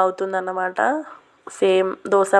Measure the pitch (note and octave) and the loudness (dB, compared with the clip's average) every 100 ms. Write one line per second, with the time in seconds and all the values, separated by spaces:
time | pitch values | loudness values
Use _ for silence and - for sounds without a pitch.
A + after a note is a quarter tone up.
0 | F#3 F#3 F#3+ F#3+ F#3 F#3 F#3 F#3 A3 D#4 | 4 0 -4 -4 -4 -4 -4 0 0 -2
1 | D4+ - _ _ - - G3 F#3 F#3+ - | -6 -18 _ _ -14 -2 2 2 0 -4
2 | - G3 G3 | -2 0 4